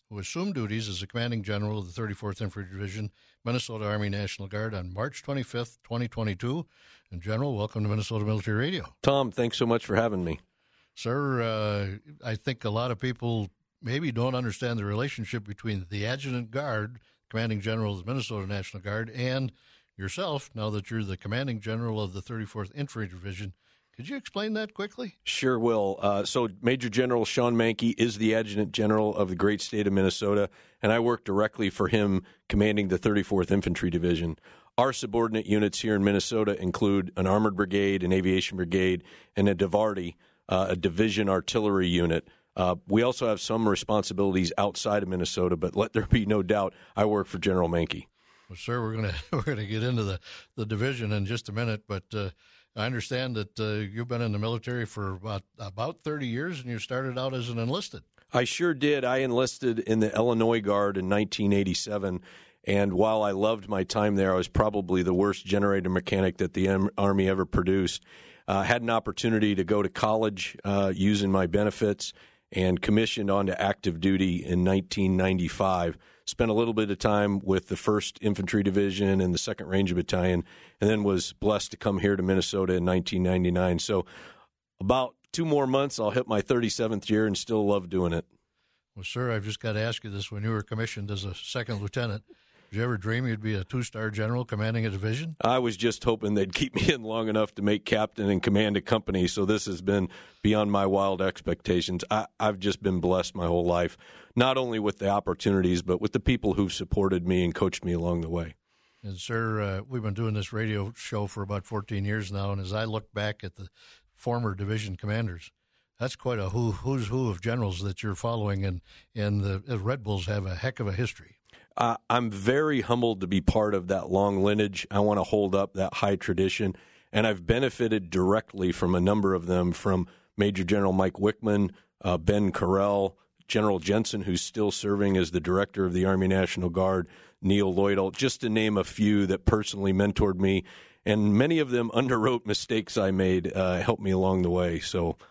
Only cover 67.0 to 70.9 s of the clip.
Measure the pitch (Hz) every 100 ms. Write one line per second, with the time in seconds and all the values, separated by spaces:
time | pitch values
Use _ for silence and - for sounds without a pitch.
67 | 101 98 95 95 90 - 90 95 87 -
68 | - - - - - 98 95 120 117 113
69 | 104 - 117 110 107 98 87 104 98 -
70 | 110 110 107 92 - - 101 101 98